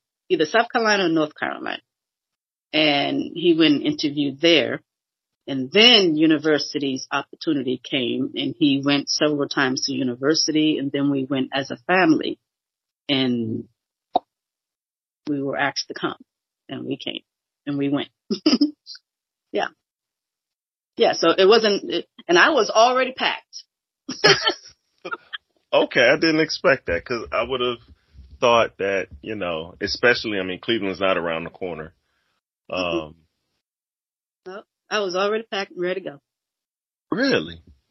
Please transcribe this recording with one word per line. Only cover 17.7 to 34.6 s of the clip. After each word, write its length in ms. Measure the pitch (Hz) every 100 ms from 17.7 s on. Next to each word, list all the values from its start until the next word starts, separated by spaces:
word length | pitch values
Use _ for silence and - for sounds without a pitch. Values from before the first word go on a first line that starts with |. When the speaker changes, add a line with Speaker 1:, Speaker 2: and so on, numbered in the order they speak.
| 143
Speaker 1:
we 100 | 143
went. 200 | 143 - _ -
<laughs> 460 | 185 - 269 294 - - - _ _ _ _ _
Yeah. 180 | 208 - _ _ _ _ _ _ _ _ _ _ _ _ -
Yeah, 160 | 220
so 180 | - 165
it 160 | 160 190
wasn't, 420 | 226 214 196 170
it, 140 | 170 - - -
and 100 | 170
I 140 | 226
was 180 | 302 202
already 440 | 214 240 254 254
packed. 500 | 254 190 - - - - _ _ _ -
<laughs> 160 | - 415 - 440 - - _ _ _ 175 - _ - _ _ _
Speaker 2:
Okay, 300 | - - -
I 140 | 120 156
didn't 240 | 165 156
expect 480 | 156 - - 135 -
that, 180 | 85 -
'cause 220 | 120 82
I 120 | 87
would've 360 | 120 131 123 120 _ _ _ - - -
thought 380 | 123 117 110 -
that, 280 | 98 98 - -
you 140 | - 107
know, 400 | 90 82 85 -
especially, 580 | 101 - 120 120 117 104
I 40 |
mean, 160 | 92 92
Cleveland's 400 | - 117 98 87
not 180 | 95 92
around 260 | 85 82
the 80 | 82
corner. 420 | - 92 78 78 _ _ _ _ _ _ _ -
Speaker 1:
Mm-hmm. 260 | 90 90 85
Speaker 2:
Um, 180 | 78 80 78 _ _ _ _ _ _ _ _ _ _ _ 185
Speaker 1:
Nope. 180 | 196